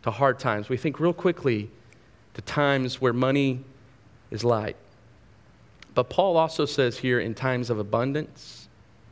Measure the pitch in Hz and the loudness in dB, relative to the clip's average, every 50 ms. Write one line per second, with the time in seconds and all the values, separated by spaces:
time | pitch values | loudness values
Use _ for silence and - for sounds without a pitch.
0 | - 120 104 110 139 135 123 - - 123 107 104 104 - 127 117 - 156 131 - | -6 -4 0 2 4 4 4 2 0 0 0 0 -2 -4 -4 -2 -2 -4 -2 0
1 | 156 175 170 - - 180 170 - - 131 117 104 104 120 - - - - - - | 0 0 0 2 0 0 0 0 0 0 0 0 -2 -8 -12 -20 -20 -20 -20 -20
2 | - - - - - _ - - - - - 151 143 143 139 135 131 123 - - | -20 -20 -20 -20 -20 _ -18 -16 -12 -4 0 2 2 2 2 2 0 -2 -2 0
3 | 131 123 117 123 131 131 139 143 139 135 127 127 - - - - - - - - | 0 0 2 2 2 2 2 2 2 0 0 -4 -8 -14 -20 -20 -20 -20 -20 -20
4 | - - - - - - 110 104 117 120 117 104 107 - - - - - - - | -20 -20 -20 -20 -14 -10 -6 -2 0 2 2 2 0 -4 -8 -10 -14 -20 -20 -20
5 | - - - - - - - - - - - _ - - - - - - - 131 | -20 -20 -20 -20 -20 -20 -20 -20 -20 -20 -20 _ -20 -20 -20 -20 -20 -6 -2 -2
6 | 123 - - - 190 190 170 160 160 156 - - 147 135 - - 131 120 120 - | -2 0 0 2 2 4 4 4 2 2 0 -2 -2 0 2 2 2 0 0 -2
7 | 131 127 123 120 87 113 110 - 135 131 127 123 123 117 117 107 101 101 110 117 | 0 0 0 0 0 -2 -4 -2 -2 0 0 0 -2 -2 -2 -2 -2 -2 -2 0
8 | 123 139 139 156 - - - - - - - - - - - - - _ - - | 0 0 -2 -4 -6 -8 -14 -20 -20 -20 -20 -20 -20 -20 -20 -20 -20 _ -20 -20
9 | - - | -20 -20